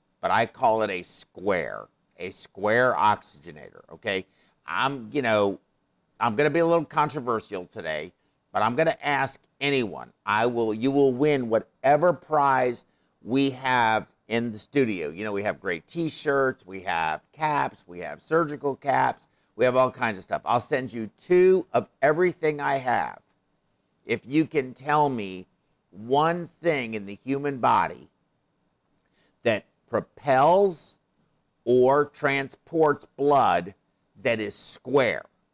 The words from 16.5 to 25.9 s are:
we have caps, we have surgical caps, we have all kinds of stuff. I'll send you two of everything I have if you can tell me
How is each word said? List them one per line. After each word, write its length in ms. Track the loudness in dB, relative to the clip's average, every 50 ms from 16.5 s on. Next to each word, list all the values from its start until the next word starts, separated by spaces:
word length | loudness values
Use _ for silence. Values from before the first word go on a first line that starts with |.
| -2 -6 _
we 140 | -16 -16 -10
have 380 | -6 -4 -2 -2 -2 -2 -4 -6 -10 _ _
caps, 500 | -6 -4 -2 0 -2 -2 -4 -6 -12 -20
we 140 | -16 -14 -12
have 220 | -12 -12 -12 -14
surgical 560 | -6 -2 0 0 0 -2 -4 -6 -4 -6 -6
caps, 500 | -4 -2 0 0 2 2 0 -2 -6 _ _ _ _ _ _ _
we 80 | 0 2
have 100 | 2 4
all 160 | 4 2 2
kinds 260 | 0 -2 -4 -4 -4
of 60 | -6 -6
stuff. 180 | -6 -6 -4 -2
I'll 160 | 0 0 0
send 320 | 0 -2 -2 -4 -4 -4 -8
you 160 | -8 -8 -10 -12 _
two 460 | -2 2 4 6 6 6 6 4 2 0 -2
of 160 | -2 -2 -4 _ _
everything 600 | 2 2 2 2 0 0 0 -2 -2 -2 -2 -2
I 140 | -2 -2 -2
have 440 | -2 0 0 0 0 -2 -4 -8 -14 _ _ _ _ _ _ _ _ _ _ _ _ _ _ _ _ _
if 160 | -6 -6 -6 -4
you 200 | -2 0 0 0
can 280 | 0 -2 -4 -4 -4 -8
tell 360 | -10 -4 0 2 2 2 2
me 360 | 0 -4 -6 -8 -10 -12 -16 -18 _ _ _ _ _ _ _ _